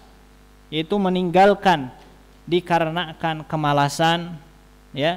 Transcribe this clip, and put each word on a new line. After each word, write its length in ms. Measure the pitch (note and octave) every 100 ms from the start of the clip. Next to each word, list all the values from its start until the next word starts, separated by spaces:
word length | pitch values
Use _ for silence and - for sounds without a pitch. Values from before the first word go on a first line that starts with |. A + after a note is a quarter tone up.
| - - - - - - -
yaitu 320 | D#3 D#3+ G#3
meninggalkan 880 | F#3 F3+ F3+ F3 G3+ G3 F#3+ D#3+ B2+ - - - - -
dikarenakan 960 | - F3 E3+ E3 D#3+ E3 D#3+ D#3+ E3 D#3 D#3
kemalasan, 880 | D#3 D3+ D3 C#3+ - E3 E3+ E3+ E3 - - - - -
ya, 240 | C#3 D3+